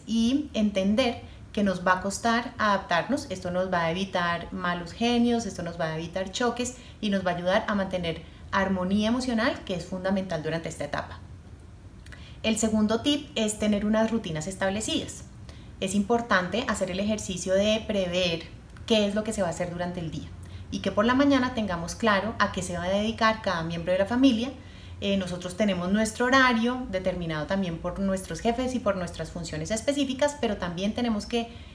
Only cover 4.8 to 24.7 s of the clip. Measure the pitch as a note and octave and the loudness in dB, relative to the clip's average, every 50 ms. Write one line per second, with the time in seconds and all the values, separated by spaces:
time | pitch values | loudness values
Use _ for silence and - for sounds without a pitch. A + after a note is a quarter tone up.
4.8 | E3+ E3 - - A3+ A#3+ A#3+ A#3+ A#3+ A#3+ A#3+ A3+ - G3 - - E3+ E3+ F3 E3+ | -4 -8 -4 -2 0 2 4 4 4 4 4 2 0 -2 -6 -6 -6 -6 -4 -2
5.8 | E3+ D#3+ D#3+ D#3 E3+ E3 E3 F#3+ F#3+ G3 - - B3+ A#3+ A#3 A#3+ B3 B3 - - | -2 -2 -2 -4 -6 -6 -4 -4 -4 -4 -2 0 0 0 0 0 -4 -6 -6 -10
6.8 | - - - - - G#3+ G3 F#3+ F3+ F3+ F3 E3+ F3 F3+ F#3+ A3 - - G#3+ G3+ | -14 -18 -10 -6 -2 0 0 0 2 0 0 0 2 2 2 2 2 0 0 -2
7.8 | F#3+ F#3+ F#3 F#3 F3 E3+ D#3+ - - - - - - - - G3 F#3+ F#3+ F#3+ F3+ | -2 -2 -2 -4 -2 -4 -4 -6 -8 -14 -16 -18 -10 -4 0 0 2 2 2 2
8.8 | F3+ F#3 G3+ G#3 G#3+ A3 A#3+ C4 B3+ C4 A#3+ A3 A3 C#4 D#4+ - - - F#3+ E3+ | 2 2 2 2 4 4 2 2 2 0 0 2 2 2 0 0 -4 -4 -4 -4
9.8 | D#3+ - F#3+ F#3 F3+ F#3+ G3 G3 F#3 F#3 F3 D#3+ D3+ D#3 D#3 E3+ E3 E3 D#3 - | -4 -6 -6 -4 0 0 0 0 0 -2 -4 -4 -2 -2 -2 -2 -4 -6 -6 -6
10.8 | C#3+ C#3 - - - - - - - - - - - - - - - - - - | -6 -4 -4 -4 -6 -6 -10 -14 -14 -16 -16 -18 -18 -18 -20 -18 -18 -18 -20 -20
11.8 | - - - - - - - - - - - - - A3 A3 G#3 - G#3+ G#3+ G#3+ | -20 -20 -20 -18 -18 -18 -16 -16 -16 -16 -14 -6 -2 -2 0 2 2 2 4 4
12.8 | G#3+ G#3 A3 A#3 - D4 D4 C#4+ - - - A#3 A3 G#3+ G#3+ - A3 G#3 G#3 G3+ | 4 4 2 2 2 2 2 0 -2 -4 -4 -2 -2 -2 -2 0 0 2 2 2
13.8 | G#3 G#3 G#3+ A3 A3+ A3 A3+ A3 - F3+ D#3+ D#3 D#3 F#3+ F#3+ - G3 F#3+ F#3+ G#3+ | 2 2 2 2 2 2 0 -2 -2 -4 -6 -6 -4 -6 -4 -2 -2 0 0 -2
14.8 | A3+ - D#4+ C#4+ - - - - - - - - - - - - - - - - | -2 -2 -2 -2 -4 -6 -10 -14 -16 -16 -18 -18 -18 -18 -16 -16 -16 -18 -8 -6
15.8 | F#3+ F#3+ G3 G3+ G3+ - A#3+ A#3 A#3 - G#3 F#3 F3+ F3+ F#3 A3 C4 - G#3+ - | -4 0 0 0 2 2 2 2 2 4 2 2 2 2 0 -2 0 0 0 0
16.8 | G3 F3 F3+ F#3+ G#3 G#3 A3 G#3+ - - F#3 E3 E3 F#3+ F#3 F#3+ G3+ G#3+ G#3+ A3+ | -2 -2 -2 -2 -2 0 -2 -2 -2 -4 -4 -4 0 2 4 4 4 4 2 2
17.8 | A3 - G#3 G3+ F#3 F3 F3 F3+ F#3 F3 E3 E3 - - - - - - - - | 0 -2 -2 0 0 0 0 2 2 2 0 -2 -4 -8 -14 -18 -18 -18 -18 -10
18.8 | - - A3+ G#3+ G#3 G3+ G3 G#3+ G#3+ A3+ A3 - F#3+ E3+ D#3+ - F3+ E3+ E3+ F3 | -2 2 4 4 4 4 2 0 -2 -2 0 0 0 0 0 -2 -4 -4 -4 -4
19.8 | F3+ F3 F3 F3 E3 D#3+ - - - - - - - - - - - - - G3 | -4 -4 -4 -4 -6 -6 -6 -8 -8 -10 -12 -14 -14 -14 -14 -14 -10 -8 -6 -4
20.8 | - G3 - - G#3 A#3 B3+ C4 C#4+ C#4+ C#4 C4+ B3 B3+ C4 A3+ G#3+ F#3+ F3 E3+ | -2 0 2 4 4 4 6 6 6 6 6 6 4 2 0 -2 -2 -2 -2 -4
21.8 | E3 E3+ - - - A3 G#3 F#3+ F#3 G#3+ A#3 - G#3 G3 - G3 F3 F3+ F3 F3 | -4 -6 -4 0 2 4 4 4 2 0 0 0 0 0 0 -2 -4 -4 -4 -4
22.8 | E3+ F3+ F#3+ G3+ G#3 A3 A3+ A3 A3+ A3 A3 A3 - F#3+ F3+ E3+ D#3+ E3 E3 E3+ | -2 0 0 2 2 0 0 2 4 2 2 2 0 -2 -2 -2 -2 -4 -4 -4
23.8 | D#3+ F3+ F3+ F#3 G3 G3 A#3 B3 C4+ C#4 A#3 G#3+ A#3 C4+ - - - - | -2 0 2 2 2 2 4 6 6 6 6 6 2 -2 -6 -8 -14 -16